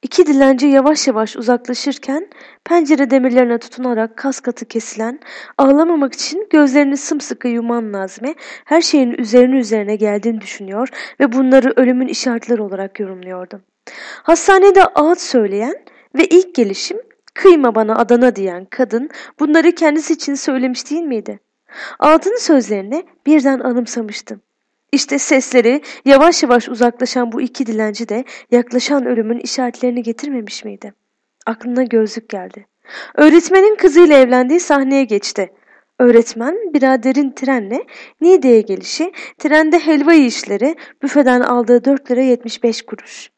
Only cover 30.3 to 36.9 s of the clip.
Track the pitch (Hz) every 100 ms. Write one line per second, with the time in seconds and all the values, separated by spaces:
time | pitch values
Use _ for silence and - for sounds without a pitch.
30.3 | 262 208 - 220 202 208 202 _ _ _
31.3 | _ - 226 247 247 247 226 214 226 220
32.3 | 202 185 202 _ _ _ - - - 302
33.3 | 330 339 381 403 427 370 294 349 285 254
34.3 | 254 254 330 339 285 269 277 254 208 -
35.3 | - 185 _ _ _ _ _ 247 233 233
36.3 | 226 240 381 415 294 262